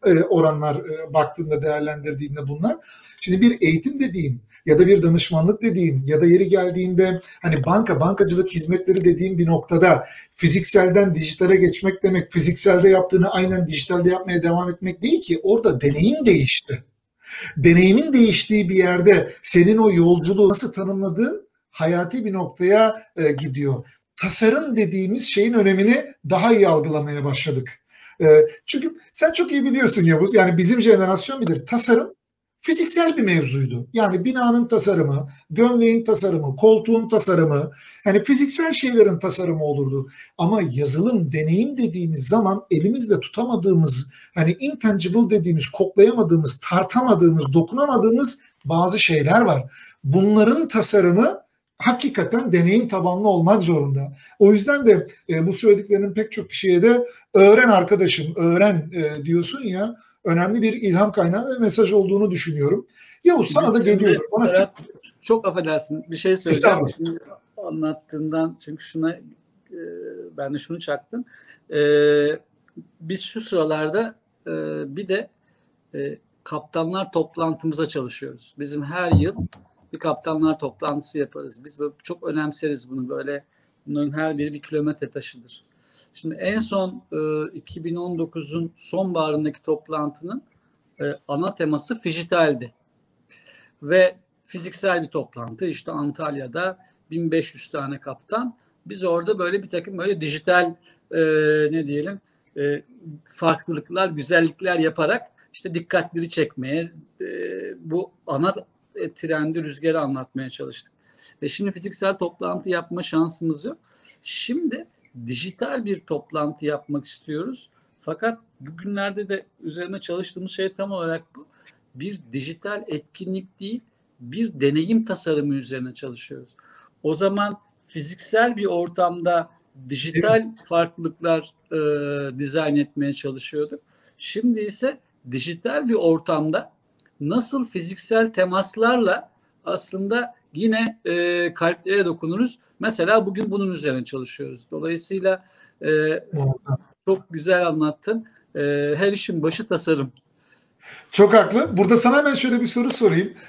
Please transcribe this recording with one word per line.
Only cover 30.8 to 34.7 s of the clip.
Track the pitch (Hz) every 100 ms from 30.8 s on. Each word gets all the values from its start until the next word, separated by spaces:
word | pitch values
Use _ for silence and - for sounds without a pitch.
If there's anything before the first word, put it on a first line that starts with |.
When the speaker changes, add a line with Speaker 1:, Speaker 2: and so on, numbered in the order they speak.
Speaker 1:
jenerasyon | 214 196 190 190 - 269
bilir. | 190 139 -
Tasarım | 233 - 233 233 - _ _ _ _
fiziksel | - 320 330 339 330 294
bir |
mevzuydu. | 202 170 131 135 131 120 120
Yani | 226 208 185
binanın | 214 254 240 240
tasarımı, | 233